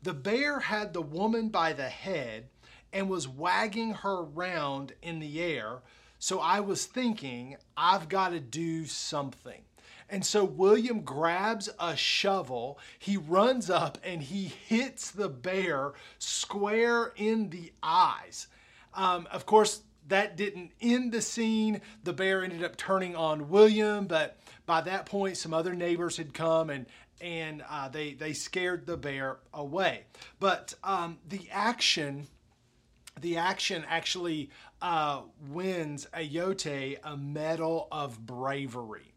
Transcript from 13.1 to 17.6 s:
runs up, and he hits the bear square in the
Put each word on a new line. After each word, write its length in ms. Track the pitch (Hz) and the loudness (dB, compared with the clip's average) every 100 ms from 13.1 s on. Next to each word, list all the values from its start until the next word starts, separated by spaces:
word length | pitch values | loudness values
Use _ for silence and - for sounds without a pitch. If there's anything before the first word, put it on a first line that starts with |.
| 202 | -2
runs 540 | 151 180 226 262 175 | 2 6 6 4 2
up, 280 | 175 151 - | 2 2 -4
and 180 | 175 175 | -8 -6
he 260 | 131 196 185 - - | -6 -6 -6 -8 0
hits 460 | 220 262 - - | 0 0 -6 -12
the 160 | 185 196 | -4 -4
bear 640 | 131 127 190 185 143 139 - - - | -4 -4 0 0 0 -2 -6 -20 -10
square 960 | - - - 202 202 214 233 233 233 | -6 -4 -4 -2 2 4 4 4 2
in 360 | - 214 226 202 | 0 2 2 0
the 220 | 175 | -4